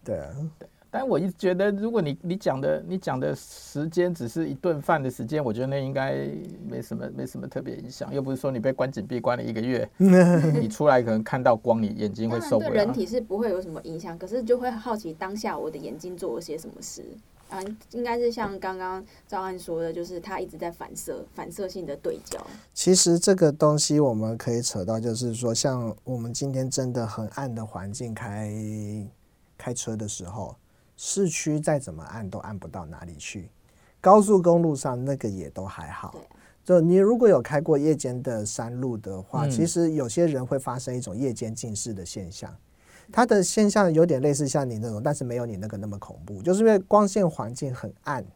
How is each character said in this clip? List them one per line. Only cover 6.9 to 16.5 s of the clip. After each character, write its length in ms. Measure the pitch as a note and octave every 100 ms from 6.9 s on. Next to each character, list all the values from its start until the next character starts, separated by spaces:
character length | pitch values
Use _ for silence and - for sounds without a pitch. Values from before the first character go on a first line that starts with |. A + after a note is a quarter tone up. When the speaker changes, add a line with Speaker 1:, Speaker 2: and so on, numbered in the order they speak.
| -
Speaker 2:
么， 100 | - C3
没 80 |
什 160 | - B2+
么 80 | B2
特 140 | C3
别 140 | C3+ A#2+
影 120 | B2
响。 240 | C3 -
又 80 | C3+
不 120 | C3
是 60 | C3
说 120 | C#3+
你 100 | B2+
被 140 | C3
关 180 | B2+ C3
紧 140 | B2 G2+
闭 140 | B2
关 180 | A#2 B2
了 60 |
一 100 | A#2+
个 80 | A2
月， 260 | A#2+ B2 A2+
Speaker 1:
<laughs> 40 | _ F#3+ F#3 F3 F3 D#3 D3+
Speaker 2:
你 80 | A2
出 200 | G#2+ D3
来 160 | C3
可 80 | A#2
能 120 | A2
看 180 | A2 C3
到 140 | B2+ A2+
光， 240 | B2 A#2
你 80 | G#2+
眼 220 | G#2+ G#2+
睛 160 | G2+ A2+
会 120 | A#2
受 180 | - A2
不 60 |
了。 60 | G#2+
Speaker 3:
当 40 |
然 0 |
对 120 | A3 G#3
人 80 |
体 120 | B3+ F3+
是 160 | B3
不 160 | A3+ G3
会 140 | A#3
有 100 | F#3
什 80 | F3+
么 100 | D#3
影 160 | - E3
响， 180 | F#3 E3
可 80 | F#3
是 160 | A#3+
就 160 | A3+ B3
会 140 | B3
好 260 | A#3 B3 A3
奇 160 | E3
当 240 | D#3+ F#3 G#3
下 180 | G#3+ D#3+
我 140 | D#3
的 80 | D#3
眼 180 | D3 D#3
睛 220 | F3 F3+
做 180 | F#3 -
了 60 |
些 160 | E3